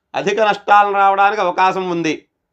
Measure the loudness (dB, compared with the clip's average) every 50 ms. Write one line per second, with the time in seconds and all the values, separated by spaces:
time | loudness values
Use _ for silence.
0 | _ _ -8 -6 -4 -2 0 0 0 0 0 -2 0 2 4 4 4 2 0 0
1 | 2 2 2 2 2 0 0 0 -4 -4 -2 0 0 0 0 -2 -4 -4 -4 -4
2 | -4 -4 -6 -6 _ _ _ _ _ _